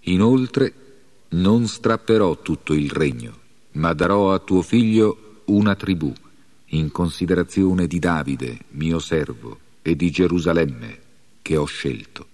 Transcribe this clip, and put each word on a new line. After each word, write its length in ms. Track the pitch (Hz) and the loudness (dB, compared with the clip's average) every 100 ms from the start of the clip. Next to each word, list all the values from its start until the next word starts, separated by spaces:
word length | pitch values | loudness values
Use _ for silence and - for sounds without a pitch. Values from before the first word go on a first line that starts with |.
Inoltre, 720 | - 92 110 131 127 - 135 - - - - _ - | 0 2 4 4 0 0 -2 -2 -20 -20 -20 _ -6
non 360 | 85 92 117 113 | 0 2 2 0
strapperò 760 | - 110 113 - 110 95 76 | -2 -2 -2 2 2 2 0
tutto 320 | - 76 - | -4 -6 -2
il 160 | 76 73 | -2 0
regno, 480 | 71 71 60 57 57 - - - | 0 -2 -2 -12 -16 -20 -20 -14
ma 200 | 73 82 | -4 -2
darò 400 | 78 87 101 98 | 0 0 2 2
a 60 | 95 | 0
tuo 220 | - 92 | 2 0
figlio 800 | 85 117 113 110 107 - - - - | 2 2 4 4 2 0 -14 -14 0
una 300 | 101 104 98 | 2 2 0
tribù, 380 | - 90 78 60 - - - - - | -2 -2 -2 -6 -18 -20 -20 -20 -6
in 200 | 78 78 | -2 -2
considerazione 960 | - 85 - 85 87 85 - 95 92 85 | -2 -4 -2 0 0 0 0 2 2 0
di 120 | 85 | 0
Davide, 580 | 87 80 69 65 64 58 - | -2 -2 -4 -6 -8 -12 -14
mio 280 | 69 80 82 | -6 -2 -2
servo, 600 | - 80 71 57 58 - - - | -2 -4 -4 -10 -16 -20 -20 -10
e 140 | - 82 | -4 0
di 160 | 87 | 0
Gerusalemme, 880 | 73 90 87 80 85 80 60 58 - - - - - | 2 2 2 0 0 0 -4 -14 -18 -20 -20 -20 -20
che 140 | - 78 | -4 -2
ho 80 | |
scelto. 640 | 73 - 69 58 50 - - | -2 -6 -8 -8 -12 -18 -20